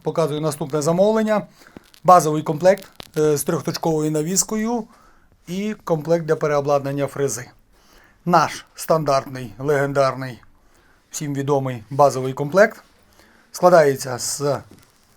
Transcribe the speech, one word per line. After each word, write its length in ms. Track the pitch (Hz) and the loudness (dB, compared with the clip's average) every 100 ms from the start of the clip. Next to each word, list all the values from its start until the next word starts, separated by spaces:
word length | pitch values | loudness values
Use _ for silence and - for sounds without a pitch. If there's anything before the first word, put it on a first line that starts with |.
Показую 380 | 156 160 156 151 | -6 -2 -2 -2
наступне 420 | 160 156 147 151 | -4 -4 -4 -2
замовлення. 640 | 147 175 208 220 214 214 - _ - - _ _ | 0 2 2 2 0 -2 -4 _ -20 -20 _ _
Базовий 380 | 160 180 156 156 | 6 8 6 0
комплект, 460 | 156 147 180 202 - - - 160 | -2 2 4 2 0 -20 -10 -2
е, 200 | 151 147 | 0 0
з 60 | |
трьохточковою 680 | - 165 170 160 170 156 156 | -2 -4 -4 -4 -2 0 0
навіскою 760 | 151 156 190 - 220 220 240 220 - _ _ _ _ - | -2 -2 -2 -2 -4 -4 -4 -6 -16 _ _ _ _ -10
і 260 | 185 208 208 | -6 -6 -6
комплект 420 | - 165 165 170 156 | -4 -2 0 -2 0
для 100 | 156 | -2
переобладнання 680 | 156 147 143 143 135 143 135 | 0 0 0 0 0 -4 -4
фрези. 440 | - 139 - - - _ _ _ - _ _ | -2 -4 -4 -12 -20 _ _ _ -20 _ _
Наш 420 | 175 175 139 - - | 0 2 2 -4 -16
стандартний, 800 | - - 160 143 135 135 127 123 101 | -10 -2 -2 0 0 -2 -10 -14 -8
легендарний, 840 | 139 143 139 139 135 127 131 113 - _ _ _ _ _ _ | -2 0 0 0 0 -2 -10 -14 -20 _ _ _ _ _ _
всім 240 | - 147 | -10 -6
відомий 500 | 139 139 139 131 123 101 | -4 0 0 -2 -8 -4
базовий 420 | 139 143 127 131 | 2 4 2 -4
комплект 500 | 131 143 185 226 - - _ _ _ _ _ _ | -6 0 2 2 0 -20 _ _ _ _ _ _
складається 680 | - 180 175 147 131 131 120 | 2 6 6 6 2 -4 -8
з 420 | - - 143 123 - - _ _ _ | -8 -4 -4 -4 -8 -20 _ _ _